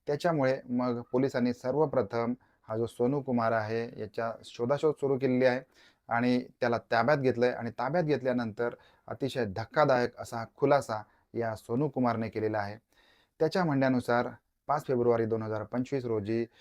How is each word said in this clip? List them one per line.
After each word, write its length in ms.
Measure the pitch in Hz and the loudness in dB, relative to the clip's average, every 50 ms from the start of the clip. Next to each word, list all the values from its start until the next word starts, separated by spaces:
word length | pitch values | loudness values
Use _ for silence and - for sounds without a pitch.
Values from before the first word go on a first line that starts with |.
| _ | _
त्याच्यामुळे 540 | - 147 147 - 175 165 147 135 127 131 139 - - | -4 -2 0 0 0 2 2 2 2 2 0 -2 -4
मग 300 | 123 123 123 127 120 120 123 - - | -2 0 0 0 -2 -4 -4 -2 0
पोलिसांनी 400 | 127 135 131 - 127 120 123 120 | 0 0 2 2 0 0 0 0
सर्वप्रथम 840 | - - 127 131 147 156 147 - 135 110 101 - 117 117 117 123 - _ _ _ _ _ - | -2 -4 -2 0 2 0 2 2 0 0 0 0 -2 -2 -2 -2 -6 _ _ _ _ _ -6
हा 80 | 113 | -4
जो 100 | 110 117 | -4 -4
सोनू 340 | 110 - - 120 123 143 147 | -4 -2 0 0 0 2 0
कुमार 320 | 131 131 123 120 113 113 113 | -2 -2 0 0 2 2 2
आहे 480 | 113 107 107 113 113 117 120 120 - | 0 0 -2 -2 -4 -4 -6 -8 -10
याच्या 320 | 110 104 - - 117 113 110 - - | -12 -8 -6 -4 -4 -4 -6 -8 -14
शोधाशोध 500 | - - - 120 120 143 143 - 156 143 | -16 -8 -4 -2 0 0 2 2 0 0
सुरू 240 | - 143 135 139 127 | 2 0 0 0 2
केलेली 260 | 135 131 127 127 127 | 2 2 4 4 4
आहे 160 | 127 123 131 143 - _ _ - - _ _ _ - | 4 4 2 -2 -10 _ _ -20 -20 _ _ _ -2
आणि 360 | 113 117 123 123 123 123 127 - - _ | 0 2 2 2 2 2 0 -4 -6 _
त्याला 180 | 127 117 120 113 | 0 0 0 0
ताब्यात 400 | - _ 120 117 117 131 151 143 | 0 _ 2 2 4 4 2 4
घेतलंय 320 | 131 131 117 117 120 123 | 4 2 2 4 2 2
आणि 200 | 123 - 117 117 | 2 0 -4 -6
ताब्यात 340 | 113 - 120 131 151 180 170 | -6 -4 -4 -2 0 0 0
घेतल्यानंतर 680 | 151 143 127 127 131 120 123 120 113 104 - 120 120 - - - _ _ _ _ | 0 0 0 0 -2 -2 -2 -2 -4 -4 -4 -4 -4 -4 -8 -14 _ _ _ _
अतिशय 380 | - 113 - 139 131 - 135 117 | -14 -8 -6 -6 -4 -4 -4 -4
धक्कादायक 640 | 101 90 107 110 - - 156 147 143 131 123 120 117 - - | -4 -4 -6 -8 -4 0 2 4 4 4 4 2 0 -2 -8
असा 260 | 104 - - 117 113 - _ | -12 -10 -10 -10 -10 -12 _
खुलासा 460 | - 143 139 143 139 131 - 113 107 107 - _ _ _ _ - | -2 2 2 2 2 2 -2 -6 -8 -8 -12 _ _ _ _ -8
या 220 | 113 117 113 110 | -6 -4 -4 -6
सोनू 320 | 104 - - 117 127 151 147 | -8 -8 -6 -4 -2 -2 -2
कुमारने 400 | - 131 123 120 113 110 113 107 | -2 -2 0 0 0 -2 -4 -4
केलेला 300 | - 110 107 107 107 107 | -4 -4 -2 -2 -2 -4
आहे. 180 | 101 101 104 113 - _ _ _ _ _ _ _ _ _ _ - | -4 -6 -10 -14 -18 _ _ _ _ _ _ _ _ _ _ -2
त्याच्या 260 | 160 160 - 190 180 | -2 0 0 0 0
म्हणण्यानुसार 640 | 156 139 135 135 131 131 123 120 - 120 120 120 123 117 - _ _ _ _ _ | 2 2 2 4 4 2 2 2 2 2 2 0 -2 -6 -12 _ _ _ _ _
पाच 200 | - 139 151 143 | -4 -4 -2 -2
फेब्रुवारी 380 | - 135 120 120 120 117 117 113 | -2 0 2 4 4 4 2 2
दोन 180 | 110 113 110 110 | 0 -2 -2 -2
हजार 200 | 110 110 107 107 | -4 -6 -6 -6
पंचवीस 420 | - - 123 127 - 139 135 123 | -6 -4 -6 -4 -2 -4 -4 -2
रोजी 420 | 120 113 107 98 104 113 117 117 - _ _ | -2 -4 -2 -2 -2 -2 -2 -2 -4 _ _